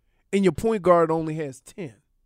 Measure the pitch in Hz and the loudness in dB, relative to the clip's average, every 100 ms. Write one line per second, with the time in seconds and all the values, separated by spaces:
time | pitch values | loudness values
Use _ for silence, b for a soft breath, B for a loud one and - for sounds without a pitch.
0 | _ _ _ 202 190 151 226 220 175 175 | _ _ _ 0 2 0 0 0 4 4
1 | 160 165 160 160 147 127 - - 156 104 | 4 0 -4 -6 -8 -12 -18 -14 -14 -16
2 | _ _ | _ _